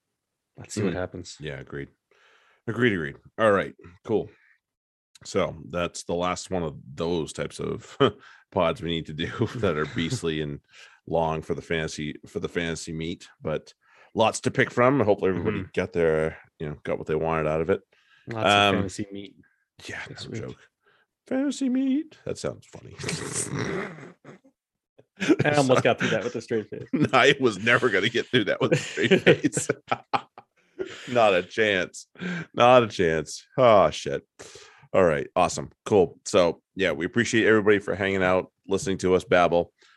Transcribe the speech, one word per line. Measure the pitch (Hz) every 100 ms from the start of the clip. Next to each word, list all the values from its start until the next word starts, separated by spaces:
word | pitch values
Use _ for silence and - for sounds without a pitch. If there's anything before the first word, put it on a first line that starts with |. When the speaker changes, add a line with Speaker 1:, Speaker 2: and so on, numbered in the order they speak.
| _ _ _ _ _ -
Speaker 1:
let's | -
see | 107
what | 98
Speaker 2:
Mm. | 85
Speaker 1:
happens. | 90 90 82 -
Speaker 2:
Yeah, | 73 69
agreed. | 67 71 69 _ _ _ _ _ _ _ -
Agreed, | 110 120
agreed. | 92 71 67 - -
All | 110
right, | 98 71 - 87 87
cool. | - 104 - _ _ _ _ _ _ _ _ -
So | - 98 78 78 69
that's | 87 87 -
the | -
last | 87 90 90 -
one | 92
of | 80 71 64
those | 73 85 87 71
types | - 76 -
of | 78 78 - -
<laughs> | 135 - - - _
pods | 98 85 -
we | 82
need | 82 78
to |
do | 76 82
<laughs> | - - 123
that | 101 76
are |
Speaker 1:
<laughs> | 76
Speaker 2:
beastly | 82 82 127 82 78
and | 76 71 _ - - _ -
long | 82 80 80
for | -
the | 80
fantasy, | - 82 78 - 76 - -
for | 95
the | 92
fantasy | 90 85 80 -
meet, | 80 82 - - _
but | - 78 - _ _ _ _
lots | 101 110 -
to | 135
pick | - 117
from. | - 123 139
Hopefully | 104 98 92
everybody | 90 85 104
Speaker 1:
Mm-hmm. | 92
Speaker 2:
got | - 92
their, | 87 82 78 78 80 - -
you | 76
know, | 76
got | - -
what | -
they |
wanted | 78 80 80 76
out | 80
of | 82
it. | - _ _ _ _ -
Speaker 1:
Lots | 113 101
Speaker 2:
Um, | 101 101
Speaker 1:
of | 95
fantasy | 98 - 101
meet | 101 101 - _ _ _ _ -
Speaker 2:
Yeah, | - -
Speaker 1:
this | - -
Speaker 2:
no |
Speaker 1:
week. | 110
Speaker 2:
joke. | 123 - _ _ _ _ _ _ -
Fantasy | 262 277 - 269
meet. | 254 269 277 320 - -
That | -
sounds | 71 52 -
funny. | - - -
<laughs> | - - - - - - - 190 196 156 135 - - - 269 _ _ _ _ _ _ - 196 381
Speaker 1:
I | 151
almost | 147 131 127
Speaker 2:
So |
Speaker 1:
got | 127 110
through | 131
that | 110
with | 113
a | 120
straight | - 113 101
face. | 110 - 165
Speaker 2:
<laughs> | 147
I | 131 135 131
was | 127 92
never | 113 123 123
gonna | 95 113
get | 117 -
through | 127
that | 90 -
with | -
a | 160
straight | - - 107 190
Speaker 1:
<laughs> |
Speaker 2:
face. | 185 - 139 - -
<laughs> | - - - - - - - - _ _ - - - -
Not | 123 107
a | 92
chance. | 92 113 107 95 80 - - - - - -
Not | - 120 127
a | 113
chance. | - 85 80 73 - - -
Oh, | 123 104 78
shit. | - 71 69 - - - - - - -
All | 98
right. | 87 73 - 90
Awesome. | 85 - 67 _ -
Cool. | 104 82 -
So, | - 98 85 - _
yeah, | 95 90
we | 73 90
appreciate | 120 117 113 101
everybody | 110 101 101
for | 95
hanging | 92 98 98
out, | 92 92 - _ -
listening | 95 98 92
to | 90
us | 92
babble. | - 90 87 87 82 _ _